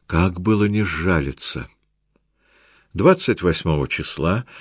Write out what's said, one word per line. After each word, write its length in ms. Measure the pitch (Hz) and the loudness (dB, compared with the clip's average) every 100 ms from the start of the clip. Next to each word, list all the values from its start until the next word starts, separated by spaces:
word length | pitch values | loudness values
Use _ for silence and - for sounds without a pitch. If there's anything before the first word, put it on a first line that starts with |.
| - | -4
как 340 | 82 92 87 | 0 0 0
было 240 | 98 104 | 0 2
не 200 | 104 104 | 2 0
сжалиться. 840 | 92 78 90 82 67 - - 64 - _ _ _ _ _ _ _ _ _ _ _ _ | -2 -2 0 0 -2 -6 -8 -8 -12 _ _ _ _ _ _ _ _ _ _ _ _
Двадцать 480 | 87 127 180 - 101 | 2 4 4 2 0
восьмого 460 | 90 80 85 73 67 | 2 0 0 0 -2
числа, 580 | - 73 - 80 117 - - | -4 -6 -2 -2 -2 -4 -16